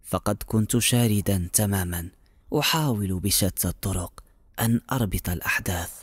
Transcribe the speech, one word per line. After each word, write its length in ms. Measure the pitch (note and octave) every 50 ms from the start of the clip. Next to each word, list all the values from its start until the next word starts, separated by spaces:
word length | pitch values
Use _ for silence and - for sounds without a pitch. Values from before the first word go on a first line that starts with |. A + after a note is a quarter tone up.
| _
فقد 400 | - - F#2 - - G#2 - -
كنت 320 | - - A2 G#2+ - -
شاردا 720 | A#2+ A2+ - - A#2+ A#2+ A2+ G#2+ G#2 F#2+ - G2+ F#2+ F2 F2+ -
تماما، 560 | B2+ G#2+ G2+ G2+ G2 F#2 F2 F2 F2 E2+ - - _ _ _ _ _ _ - - D3+
أحاول 600 | D3 - - D#3+ D#3 D3 A#2+ G#2 G#2 F#2+ F#2+ F#2
بشتى 480 | E2+ G2+ F#2+ - G#2 F#2 - - -
الطرق 560 | F2+ E2 - - G2 F#2+ F2+ F2 - _ - - _ _ _ _ _ _ -
أن 220 | - A2+ A#2 A#2 - -
أربط 380 | - C3 A#2 F#2+ - G2 - -
الأحداث 640 | F2 D#2+ - - - - - - F#2 F2 E2+ - - -